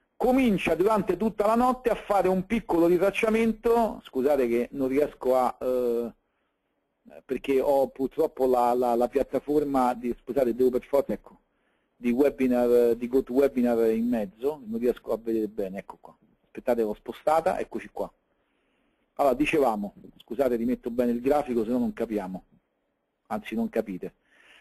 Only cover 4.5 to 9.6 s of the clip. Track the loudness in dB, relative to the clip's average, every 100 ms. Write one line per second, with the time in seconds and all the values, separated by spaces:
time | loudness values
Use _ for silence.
4.5 | 0 -2 -4 -2 0 -2 -2 0 2 2
5.5 | -2 -4 -2 0 -2 -4 -10 _ _ _
6.5 | _ _ _ _ _ -20 -20 _ -8 -2
7.5 | 0 2 2 0 -2 -6 -2 -2 0 2
8.5 | 4 2 2 2 2 0 0 -2 -4 0
9.5 | 0